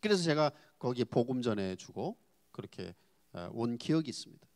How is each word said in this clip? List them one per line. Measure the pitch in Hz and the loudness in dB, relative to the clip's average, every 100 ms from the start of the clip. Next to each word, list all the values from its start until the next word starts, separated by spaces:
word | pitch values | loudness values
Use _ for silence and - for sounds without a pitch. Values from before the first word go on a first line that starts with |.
그래서 | 214 202 | 4 4
제가 | 165 151 151 - - _ | 4 4 4 2 -20 _
거기에 | 127 123 | -4 0
복음 | 113 131 120 127 | 2 2 2 0
전해주고 | 120 104 95 92 - - 143 240 _ _ _ | 0 0 -2 -4 -10 -6 -6 -8 _ _ _
그렇게, | - 101 - 90 92 _ _ _ | -16 -14 -12 -12 -12 _ _ _
어, | 90 87 | -10 -8
온 | 113 117 120 | -4 -2 -2
기억이 | - 156 151 | 0 0 0
있습니다. | - - - _ | -8 -12 -18 _